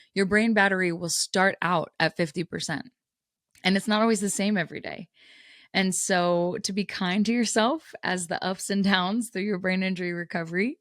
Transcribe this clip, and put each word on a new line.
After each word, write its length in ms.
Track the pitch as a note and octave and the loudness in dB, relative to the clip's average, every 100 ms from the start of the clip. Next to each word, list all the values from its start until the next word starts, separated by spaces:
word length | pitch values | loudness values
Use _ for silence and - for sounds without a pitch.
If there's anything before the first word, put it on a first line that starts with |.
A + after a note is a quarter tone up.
| - | -10
your 120 | - G3 | -2 2
brain 280 | G#3 A3+ | 4 4
battery 380 | G#3+ G3 F#3+ F#3 | 4 4 4 0
will 160 | E3+ E3+ | 0 -4
start 480 | - - G3 F#3+ - | -4 -2 2 2 2
out 300 | E3 F3 D3+ _ | 0 0 -2 _
at 180 | D#3+ - | -2 0
fifty 280 | E3+ - | -4 -2
percent. 460 | E3 D#3 - D3+ - _ _ _ _ _ _ _ | -6 -6 -6 -8 -8 _ _ _ _ _ _ _
And 120 | F#3 G3 | 0 0
it's 120 | F#3+ | 2
not 140 | G#3+ | 2
always 180 | A3+ A3 | 4 2
the 100 | G3+ | 0
same 260 | - G3+ G#3 | -2 0 0
every 240 | D#3+ - | -2 -6
day. 280 | - - E3+ _ - - - - - | -10 -12 -16 _ -20 -20 -20 -20 -6
And 200 | F#3+ F#3+ | -2 0
so 600 | F3+ - F#3 F3 F3 F3 F3+ | 0 0 2 2 2 0 -2
to 100 | - | -6
be 120 | G3 | -4
kind 420 | G3 - F#3 F#3 G#3 | -4 -4 -2 0 2
to 60 | |
yourself 600 | A#3+ A3 - A3 D#4 - - | 2 0 2 2 0 -6 -10
as 240 | - F#3 E3+ | -6 -4 -4
the 160 | F3 | -4
ups 280 | F3+ F#3+ - | -4 -6 -2
and 120 | G3+ | 0
downs 460 | G3 G3 F3+ A3 A3+ | 4 2 2 0 -2
through 140 | F#3+ | -4
your 160 | G3+ F#3+ | -2 -2
brain 240 | F#3 F#3 | 0 0
injury 300 | F#3+ F#3 F3+ | 0 -2 -4
recovery, 640 | F3 E3+ F3 E3 F3 A3 D#4 | -4 -6 -6 -4 0 -2 -2